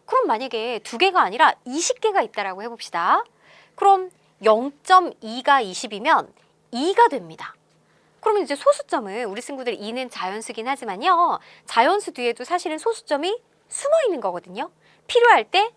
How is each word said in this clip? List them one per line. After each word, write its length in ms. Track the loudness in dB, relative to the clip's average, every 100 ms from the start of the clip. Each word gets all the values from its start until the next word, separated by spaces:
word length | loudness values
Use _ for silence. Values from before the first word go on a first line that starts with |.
| -2
그럼 180 | 0 0
만약에 540 | -2 -4 -6 -6 -8
두 180 | -10 0
개가 240 | 2 2
아니라 320 | 0 4 2 2 -6
이십 360 | -6 -4 -2
개가 220 | 0 0
있다라고 400 | -2 -4 -8 -8
해봅시다. 600 | -12 -14 -8 -2 2 2 0 _ _ -20 _ 0
그럼 340 | 4 4 2 -12 _ _
영점이가 1160 | 2 2 2 -8 4 4 4 -4 -12 -4 2 2
이십이면 720 | 2 -6 -10 -4 2 2 0 _ _ _ _
이가 360 | -4 0 4 4
됩니다. 440 | 2 -10 -16 -18 -20 _ _ _ _ _ _
그러면 220 | -2 -2
이제 140 | -2 0
소수점은, 720 | 2 0 -2 -6 -6 -8 -8
우리 160 | -8
친구들, 320 | -10 -8 -8 -6
이는 300 | -8 -8 -8
자연수긴 580 | -8 -8 -8 -10 -8 -6
하지만요, 680 | -6 -8 -4 0 2 2 0 -8 -20 -2
자연수 480 | 2 4 2 -2
뒤에도 300 | -6 -4 -4
사실은 360 | -4 -4 -4 -4
소수점이 600 | -4 -6 -4 -4 -2 -6 -10 _ _
숨어 220 | -8 0 2 2
있는 120 | -2
거거든요. 500 | -4 -6 -10 -12 -12 _ _ _ -2
필요할 380 | 4 6 6 4
때 200 | 0 0